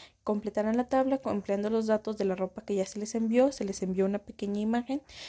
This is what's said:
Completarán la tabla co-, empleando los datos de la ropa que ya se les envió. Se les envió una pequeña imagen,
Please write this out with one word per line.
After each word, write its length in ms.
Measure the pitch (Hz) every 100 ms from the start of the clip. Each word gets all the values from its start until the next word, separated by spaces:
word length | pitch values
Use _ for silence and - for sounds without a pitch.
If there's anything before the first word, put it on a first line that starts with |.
| - _
Completarán 540 | - 208 208 214 214 233
la 100 | 247
tabla 300 | 262 262 269
co-, 140 | 226
empleando 360 | 208 196 196 208
los 180 | 226 220
datos 300 | 214 220 214
de 80 |
la 100 | 196
ropa 300 | 185 185 -
que 120 | - 202
ya 100 | 190
se 120 | 202
les 160 | 214
envió. 380 | 226 226 233 269
Se 140 | 269 202
les 160 | 190
envió 240 | 185 190 190
una 120 | 202
pequeña 420 | - - 202 208
imagen, 420 | 214 233 240 277 - -